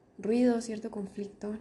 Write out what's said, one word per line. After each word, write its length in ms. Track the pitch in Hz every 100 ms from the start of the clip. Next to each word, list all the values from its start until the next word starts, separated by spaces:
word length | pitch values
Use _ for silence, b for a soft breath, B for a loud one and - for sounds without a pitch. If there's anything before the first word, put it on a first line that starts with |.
| _ -
ruido, 420 | 196 240 247 233
cierto 300 | 233 220 226
conflicto, 640 | 214 196 - 202 - 208 220